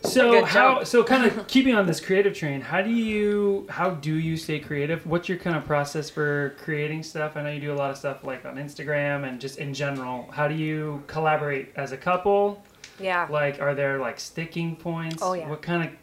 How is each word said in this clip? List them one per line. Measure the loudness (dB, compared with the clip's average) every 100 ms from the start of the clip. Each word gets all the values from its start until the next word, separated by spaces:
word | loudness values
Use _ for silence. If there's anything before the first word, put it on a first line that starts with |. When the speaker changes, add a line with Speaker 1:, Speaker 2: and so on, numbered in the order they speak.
Speaker 1:
so | 2 4 8
Speaker 2:
Good | 8
Speaker 1:
how, | 8 6 6 6
Speaker 2:
joke. | 4
Speaker 1:
so | 4
kinda | 6 6 4 2 2
keeping | 4 6
on | 4 4
this | 0
creative | 0 4 4
train, | 2 -4 -4
how | -2 -2
do | 0
you, | 0 0 2 2 2 2 0 -4
how | -2 -2
do | -2 -2
you | -2 0 -4
stay | -4 -6
creative? | -4 -4 -2 -4 -2
What's | -2 -2
your | -4
kinda | -2 -4
process | 0 0 0 -4 -6
for | -2 0 0 -2 -6
creating | -6 -4 -4 -6
stuff? | -8 -6 -6 -4
I |
know | -6
you | -6
do | -6
a |
lot | -2 -4
of | -4
stuff, | -6 -8
like, | -8 -10
on | -10 -10
Instagram | -12 -10 -4 -2 0 -2 -4
and | -8
just | -10 -8
in | -8
general. | -4 -4 -4 -6 -8 -10
How | -2 0
do |
you | 0 -2 -2 -4 -6 -8
collaborate | -2 2 2 0 -4 -6 -8
as | -8
a | -4
couple? | -2 0 4 4 2 -2 -14 -20 -20 -8
Speaker 2:
Yeah. | -2 0 0
Speaker 1:
Like, | 0 0 0
are | -2
there, | 0 0 0
like, | -4 -6
sticking | -12 -10 -8 -4 -4 -6
points? | -6 -6 -6 -4
Speaker 2:
Oh, | -2
yeah. | -2 -4
Speaker 1:
What | -8
kinda, | -2 -2 -2 -6